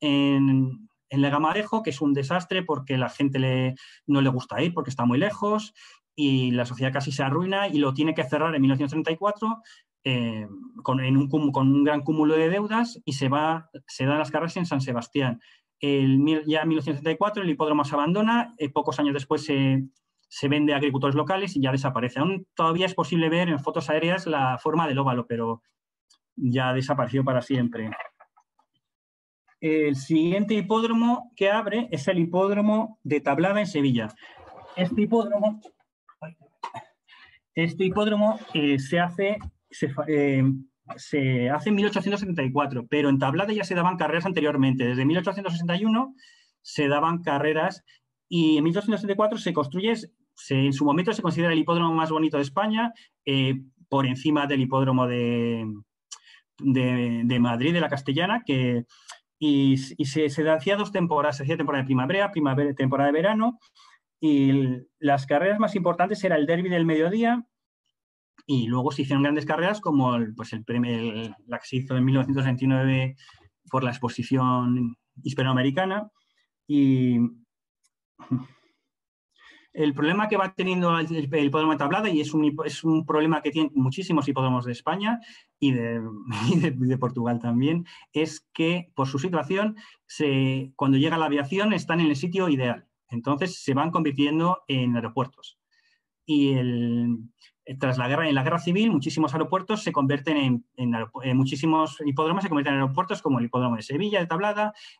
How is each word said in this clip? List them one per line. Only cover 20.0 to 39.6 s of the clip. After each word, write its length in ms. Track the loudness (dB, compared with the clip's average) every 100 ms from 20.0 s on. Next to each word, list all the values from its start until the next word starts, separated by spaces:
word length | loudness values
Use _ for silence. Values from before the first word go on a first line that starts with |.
| _ _ _
se 180 | -6 0
vende 280 | 2 2
a 20 | 2
agricultores 400 | 0 0 0 0
locales 400 | 0 -2 -2 -2
y 60 |
ya 100 | 0
desaparece. 480 | 0 -2 -2 -4 -2
Aún 260 | -2 -2 -8
todavía 300 | -2 0 2
es 100 | 0
posible 360 | -2 -2 0 2
ver 180 | 2 0
en 100 | 0
fotos 300 | -2 -4 -2
aéreas 380 | 0 0 -2 -2
la 320 | 0 0 0
forma 280 | -2 0 0
del 120 | 0
óvalo, 280 | 0 0 -2
pero 360 | -4 -4 -6 _ _ _ _ _ _ _ -6
ya 380 | -2 0 0
desapareció 500 | -2 -2 -2 0 0
para 160 | 0 -2
siempre. 500 | 0 0 0 -4 -8 -10 -14 _ -20 _ _ _ _ _ _ _ _ _ _ _ _ _
El 380 | 0 2 2 0
siguiente 560 | 0 2 4 2 0
hipódromo 800 | 0 0 0 2 2 2 0 -4
que 160 | 0 2
abre 380 | 2 0 -4 -4
es 180 | -2 0
el 100 | 0
hipódromo 800 | 2 2 2 2 2 2 -2 -8
de 180 | -2 -2
Tablada 380 | 0 2 2 2
en 60 | 0
Sevilla. 420 | 0 2 2 -2 -8 -20 -20 -20 -20 -14 -4
Este 240 | -2 0
hipódromo, 580 | 2 2 0 0 0 -2 -14 _ _ _ _ _ -20 -20 _ _ -14 -14 -20 _ _ -20 -20 _ _
este 300 | -2 -2 0
hipódromo, 540 | 0 0 0 2 2 0 -4
eh, 260 | -2 2 0
se 220 | 0 0
hace, 380 | 0 0 -2 -2 -8 -18